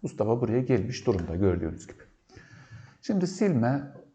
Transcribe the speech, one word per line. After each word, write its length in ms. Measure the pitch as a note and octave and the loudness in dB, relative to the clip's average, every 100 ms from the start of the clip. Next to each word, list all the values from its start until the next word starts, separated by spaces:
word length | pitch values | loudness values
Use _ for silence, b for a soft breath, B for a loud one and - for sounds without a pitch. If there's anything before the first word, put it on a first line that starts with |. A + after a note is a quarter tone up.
Mustafa 380 | B2 - G#2+ A#2 | -8 -2 0 2
buraya 200 | A#2+ A#2 | 2 0
gelmiş 460 | B2+ B2 G#2+ - - | 2 2 0 -4 0
durumda 300 | G2 E2 F2 | 0 0 0
gördüğünüz 500 | G2 E2+ E2 E2+ - | 2 2 -2 -6 -14
gibi. 160 | - - _ _ B B B B B B B | -20 -20 _ _ B B B B B B B
Şimdi 240 | - G3+ F3 | -4 0 0
silme, 640 | - G#3 C#3 A#2 C#3 C#3 - - | 2 2 4 2 0 -4 -14 -20